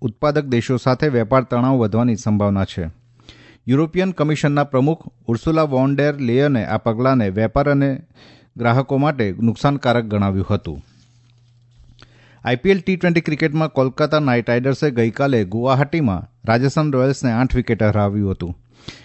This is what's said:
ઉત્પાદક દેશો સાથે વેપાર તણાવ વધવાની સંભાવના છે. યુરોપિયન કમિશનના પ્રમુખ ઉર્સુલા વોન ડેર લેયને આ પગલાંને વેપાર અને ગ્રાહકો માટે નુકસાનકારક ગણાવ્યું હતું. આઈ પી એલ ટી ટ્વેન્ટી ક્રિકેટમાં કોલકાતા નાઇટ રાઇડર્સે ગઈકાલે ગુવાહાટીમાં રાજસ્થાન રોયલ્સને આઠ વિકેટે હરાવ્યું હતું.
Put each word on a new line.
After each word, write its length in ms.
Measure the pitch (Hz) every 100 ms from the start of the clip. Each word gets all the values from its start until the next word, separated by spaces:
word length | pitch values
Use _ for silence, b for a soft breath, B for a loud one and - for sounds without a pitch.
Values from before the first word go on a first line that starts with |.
ઉત્પાદક 440 | 127 - 151 147
દેશો 320 | 143 120 - 127
સાથે 320 | 135 127 156
વેપાર 340 | 120 107 131
તણાવ 360 | 120 120 127 131
વધવાની 380 | 107 110 123 107
સંભાવના 480 | 110 104 101 98
છે. 260 | 95 - 80 - _ _ B B B B 110
યુરોપિયન 420 | 135 160 180 190
કમિશનના 540 | 165 147 151 147 143
પ્રમુખ 480 | 143 131 139 165 - - -
ઉર્સુલા 360 | 113 165 160
વોન 340 | 156 131 135 139
ડેર 200 | 147 143
લેયને 480 | 120 123 147 127
આ 120 | 90 110
પગલાંને 520 | 117 113 131 131 101
વેપાર 420 | 95 110 139 143
અને 320 | 139 139 131 - B B B B -
ગ્રાહકો 400 | 117 123 127 135
માટે 380 | 147 135 104 90
નુકસાનકારક 640 | 117 110 143 139 123 117
ગણાવ્યું 420 | 110 104 98 95 95
હતું. 320 | 101 85 71 - _ _ _ _ _ _ _ _ _ - - b b b b
આઈ 120 | 113 127
પી 140 | 190
એલ 100 | 190
ટી 160 | 190 185
ટ્વેન્ટી 240 | 180 170
ક્રિકેટમાં 480 | 160 151 160 156 160
કોલકાતા 500 | 139 131 127 147 151
નાઇટ 280 | 143 120 113
રાઇડર્સે 420 | 120 135 131 151
ગઈકાલે 540 | 120 113 - 139 120
ગુવાહાટીમાં 840 | 92 110 127 131 143 165 127 90 - _
રાજસ્થાન 480 | 110 120 135 160 151
રોયલ્સને 400 | 131 135 131 127
આઠ 240 | 113 127 127
વિકેટે 280 | - 104
હરાવ્યું 480 | 107 107 101 104 98
હતું. 260 | 95 85 - _ B B B